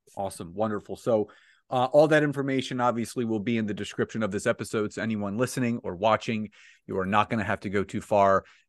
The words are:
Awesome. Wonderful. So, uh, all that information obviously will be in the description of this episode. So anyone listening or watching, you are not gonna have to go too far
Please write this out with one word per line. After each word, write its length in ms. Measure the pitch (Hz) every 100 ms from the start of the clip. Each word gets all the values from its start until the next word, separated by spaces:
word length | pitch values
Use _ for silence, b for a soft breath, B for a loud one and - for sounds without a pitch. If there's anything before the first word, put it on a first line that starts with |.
| _ -
Awesome. 360 | 98 - 85
Wonderful. 440 | 92 110 104 - 98
So, 340 | 127 110 104 b b b _
uh, 160 | 131 127
all 160 | 147 156
that 160 | 151
information 560 | 147 139 139 135 127 127
obviously 440 | 123 117 107 131
will 140 | 113 110
be 180 | 101 117
in 80 |
the 80 | 107
description 520 | 98 101 - 113 113
of 80 | 107
this 140 | 101 117
episode. 460 | - 113 113 104
So 80 | -
anyone 380 | 110 110 101 104
listening 400 | 123 - 120 117
or 100 | 92
watching, 560 | 87 110 107 - 110 104 b b b -
you 120 | 95
are 80 | 92
not 240 | 107 104
gonna 140 | 117
have 160 | 101 98
to 100 | 104
go 140 | 101
too 160 | 95 107
far 420 | - 104 98 95 b b